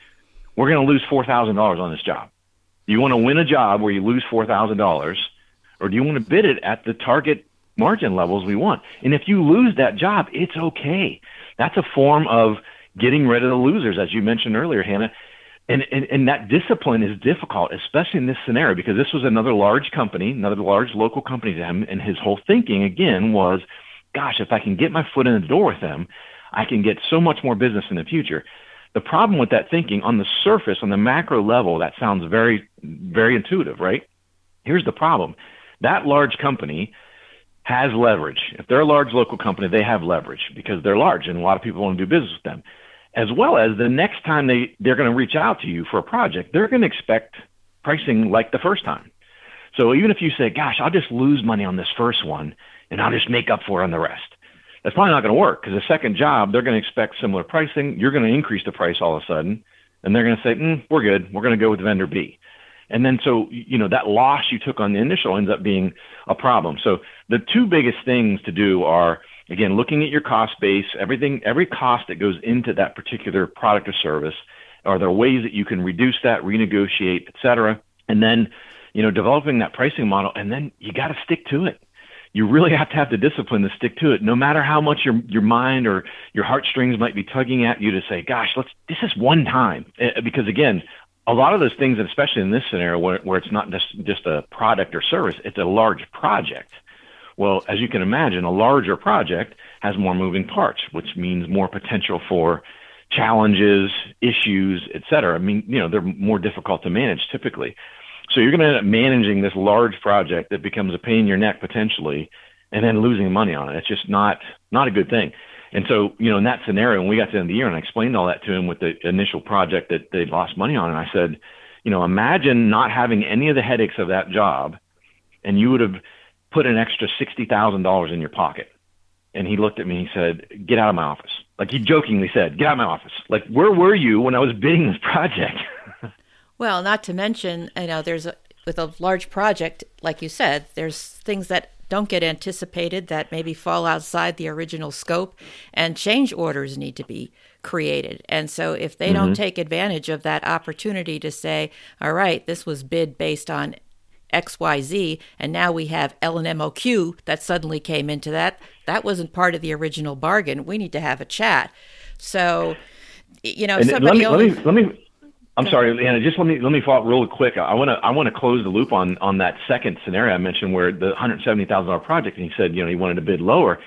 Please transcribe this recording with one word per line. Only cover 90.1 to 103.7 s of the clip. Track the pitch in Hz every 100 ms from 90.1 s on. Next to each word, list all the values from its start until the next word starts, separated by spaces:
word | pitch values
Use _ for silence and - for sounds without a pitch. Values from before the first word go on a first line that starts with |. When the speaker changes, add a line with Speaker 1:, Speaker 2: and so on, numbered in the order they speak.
| 139
Speaker 1:
because | 117 - 107
again, | 104 143 95 - - - _ -
a |
lot | 120 139
of | 202
those | 139
things, | - 135 113
and | 95
especially | - 139 123
in | 95
this | 113 -
scenario | 95 87 85
where, | 90 92
where | 92 92
it's | -
not | 104 101
just, | 92 - 101 101
just | 98 90
a | 76 -
product | - 110 104 95 85
or |
service, | - 160 120 -
it's | 101 -
a | 87
large | 101 113 87 -
project. | - - 208 170 - - - _ - - - - -
Well, | 98 95 -
as | 101
you | 120
can | 123
imagine, | 92 127 147 90 87
a |
larger | 92 113 139 95 95
project | - 214 87 87 - - - -
has | 104 98
more | 95 90
moving | 92 92 95
parts, | 202 180 - -
which | 80 - 90
means | 90 90 85
more | 98 95
potential | 98 - 107 - 87 -
for | 90 82 82 - - - - _
challenges, | - 110 113 107 95 104